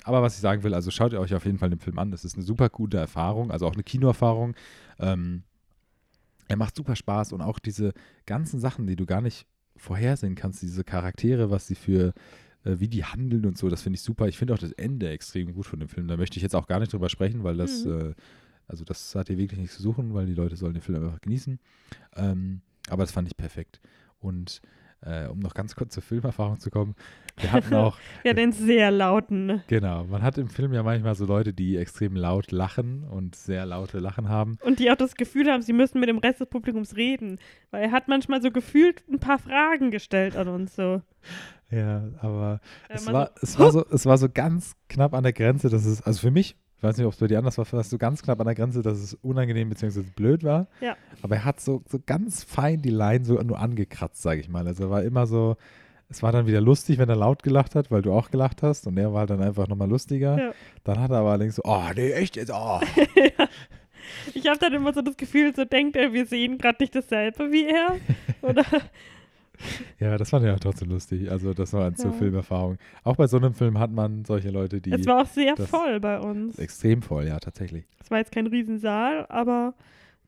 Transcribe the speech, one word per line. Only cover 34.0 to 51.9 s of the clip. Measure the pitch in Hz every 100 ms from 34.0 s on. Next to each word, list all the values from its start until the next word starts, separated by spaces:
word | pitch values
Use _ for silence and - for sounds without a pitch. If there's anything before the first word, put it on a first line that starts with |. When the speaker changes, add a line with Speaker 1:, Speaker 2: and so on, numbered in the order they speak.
Speaker 1:
Lachen | 95 98 107
haben. | 107 110 113
Speaker 2:
Und | 247 247
die | 240
auch | 240
das | 254 -
Gefühl | 233 269 294
haben, | 254
sie | 226
müssen | 233 262 262
mit | 240
dem | 220
Rest | 240 254
des | 254
Publikums | 247 247 220 208 208
reden. | 240 262 214 190 - _ _
Weil | 202
er | 220
hat | 254 269
manchmal | 277 - 269
so | 247
gefühlt | 247 - 294 349 349 -
ein | 269
paar | 262 277
Fragen | 254 269 311 320 254
gestellt | 208 - 196 190 185
an | 180
uns, | 180 190
so. | - 185 185 - _ - 175 - - _
Speaker 1:
Ja, | 113 107 104 107 143
aber | 110 104 104 104 - - -
Speaker 2:
Äh, |
Speaker 1:
es | 214
Speaker 2:
man | 220
Speaker 1:
war, | 131 - -
Speaker 2:
so, |
Speaker 1:
es | - -
war | 294
Speaker 2:
"Huh?" |
Speaker 1:
so, | 156 -
es | 143 135
war | 131
so | 131
ganz | - 160 170 - - -
knapp | 127 147
an | 131
der | 127
Grenze, | 113 113 139 131
dass | 110
es, | 107 107
also | - 104
für | 117
mich, | 156 196 - _ _
ich |
weiß | 107 107
nicht, | 117
ob |
es | -
bei | 110
dir | 110
anders | 127 -
war, | 110
warst | 123 104
du | 120
ganz | 117 147
knapp | - 113
an | 113
der |
Grenze, | 113 120 120
dass | 110 104
es | 98
unangenehm | - 131 131 123 113 113
beziehungsweise | 107 107 101 95
blöd | - 110 160
war. | 156 156 185 _
Speaker 2:
Ja. | 240 - - -
Speaker 1:
Aber | 101 107
er |
hat | 127 -
so, | - 131
so | -